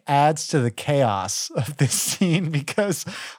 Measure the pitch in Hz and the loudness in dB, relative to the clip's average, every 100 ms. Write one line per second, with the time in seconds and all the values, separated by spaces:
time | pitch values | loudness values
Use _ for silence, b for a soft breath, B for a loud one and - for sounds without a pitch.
0 | - 143 151 160 - 151 120 - - 143 | 0 4 4 4 0 0 0 -2 0 2
1 | 120 98 92 - - 320 120 143 139 - | 2 2 -2 -4 -6 -4 -4 0 0 0
2 | - - 180 165 160 147 131 - 202 165 | -4 0 2 2 0 -2 -2 -2 0 -2
3 | - B B | -6 B B